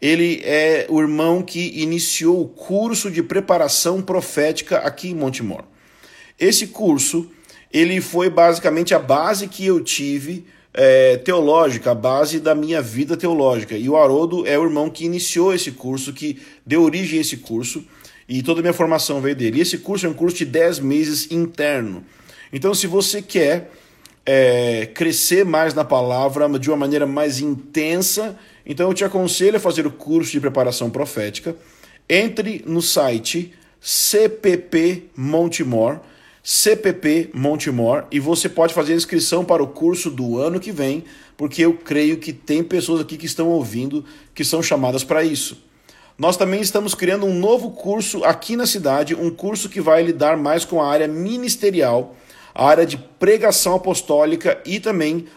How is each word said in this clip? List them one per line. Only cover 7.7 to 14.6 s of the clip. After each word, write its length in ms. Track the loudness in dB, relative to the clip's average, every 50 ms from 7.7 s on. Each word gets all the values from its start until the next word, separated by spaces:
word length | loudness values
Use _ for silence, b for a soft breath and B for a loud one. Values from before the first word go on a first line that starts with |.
| 2
ele 300 | 2 2 2 2 -2 -4
foi 260 | -2 -2 0 0 2
basicamente 640 | 4 6 6 6 4 4 0 0 0 0 0 2 2
a 60 | 0
base 500 | 2 2 0 2 2 0 -2 -2 -4 -8
que 160 | -10 -4 0
eu 160 | 2 2 2
tive, 640 | 0 -2 -4 -4 -4 -4 -4 -4 -6 -8 -10 -12 -12 b b b b b b
é, 420 | 4 6 8 8 8 8 6 4
teológica, 760 | 4 0 0 0 2 4 4 4 4 4 4 2 0 0 0 0
a 20 |
base 440 | 2 2 0 2 2 2 2 0 -2
da 160 | 0 2 0
minha 280 | 0 0 -2 -2 -4 -4
vida 340 | -4 -4 -4 -2 -2 -2
teológica. 640 | -2 0 0 0 2 2 2 2 0 -2 -6 -6 -4
E 100 | -2 2
o 80 | 4
Haroldo 500 | 6 6 6 6 4 2 0 -2 -2 -2
é 120 | 0 0
o 60 | 2